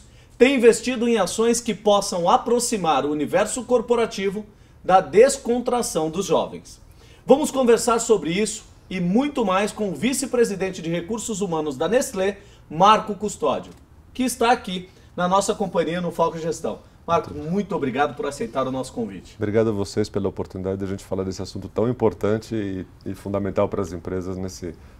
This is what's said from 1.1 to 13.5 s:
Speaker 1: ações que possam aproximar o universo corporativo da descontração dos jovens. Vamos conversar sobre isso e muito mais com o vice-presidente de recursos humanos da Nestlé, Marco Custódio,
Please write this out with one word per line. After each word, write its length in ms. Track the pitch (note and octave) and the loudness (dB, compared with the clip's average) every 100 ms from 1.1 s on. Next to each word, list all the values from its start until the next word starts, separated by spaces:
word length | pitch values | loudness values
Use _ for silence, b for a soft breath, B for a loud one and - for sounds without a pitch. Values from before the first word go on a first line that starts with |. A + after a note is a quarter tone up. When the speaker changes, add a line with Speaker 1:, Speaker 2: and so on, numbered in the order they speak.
| A3+ | 2
Speaker 1:
ações 420 | F3+ - A3+ A#3 | 2 0 2 2
que 140 | - | 0
possam 560 | G3 G#3 G3+ G3 F#3 E3+ | -2 2 2 2 0 2
aproximar 760 | B3 B3+ A#3+ A#3 G#3+ E3+ C#3 C#3 | 2 4 0 0 -2 2 2 0
o 60 | |
universo 540 | D3+ D3 E3+ G#3 - A3+ | -2 0 2 0 -2 0
corporativo 800 | B3 - A#3+ A3 - G3 G3 G#3 b b b | 0 2 0 0 -2 -4 -4 -10 b b b
da 200 | - F#3 | 4 4
descontração 1080 | F#3 F3+ C4 C4+ - A#3+ B3 A#3+ A3 E3+ D#3+ | 6 6 6 6 -2 -2 0 -2 0 -2 -2
dos 180 | E3 F3 | -2 0
jovens. 520 | D3 - E2+ - - - b b b - | 0 0 -8 -18 -20 -20 b b b 4
Vamos 260 | C4+ D4 | 4 4
conversar 480 | C4 B3 A3+ A#3+ A3+ | 0 4 4 4 0
sobre 320 | - G#3+ D3+ | 2 2 2
isso 320 | F3 G#3+ - - - - | -2 -2 -6 -14 -20 -8
e 120 | F#3 | -4
muito 420 | F3 G#3 C#4+ C#4 | 0 2 0 0
mais 300 | G#3 F#3 G#3 | 0 0 0
com 160 | - G#3 | -4 -6
o 60 | D3 | -2
vice-presidente 840 | A3 C#4 B3+ A#3+ A3 G3 F#3+ F3 | -2 -2 -2 2 2 0 -6 -6
de 80 | D#3+ | -4
recursos 520 | E3+ E3+ A3+ - G3+ | -4 -4 -8 -6 -4
humanos 340 | G3 D#3+ D3+ B2+ | -2 -2 -4 -2
da 140 | E3 | 0
Nestlé, 480 | A#3+ C4+ F#3+ F#3+ G3+ B B B | 0 0 -2 -2 -4 B B B
Marco 440 | D3+ G3 G#3+ - G3+ | 2 4 4 2 -6
Custódio, 580 | G#3 - C#3+ | -6 -2 -2